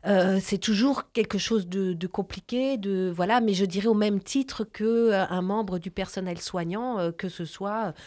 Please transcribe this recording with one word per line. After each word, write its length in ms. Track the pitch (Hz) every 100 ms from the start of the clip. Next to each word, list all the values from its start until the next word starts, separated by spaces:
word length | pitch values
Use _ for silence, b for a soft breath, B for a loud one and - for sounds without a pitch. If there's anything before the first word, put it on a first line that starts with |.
| 175
euh, 340 | 196 185 190
c'est 180 | - 196
toujours 520 | - 202 269 269 -
quelque 260 | - 214 202
chose 300 | - 226 175
de, 240 | 190 190
de 160 | 170 180
compliqué, 680 | - 190 - - 240 269 262
de, 340 | 196 190 185
voilà, 280 | 175 180 247
mais 120 | 226
je 120 | 190 196
dirais 220 | 180 220
au 60 |
même 280 | 208 208 202
titre 420 | - 269 269 -
que, 480 | 214 - 220 233 233
euh, 140 | 196 185
un 140 | 180
membre 360 | 185 214 202 180
du 140 | 175
personnel 480 | 180 185 - 185 170
soignant, 600 | - 185 165 202 247 220
euh, 120 | 170
que 160 | 170 185
ce 160 | -
soit 500 | 165 - 196 220 208 -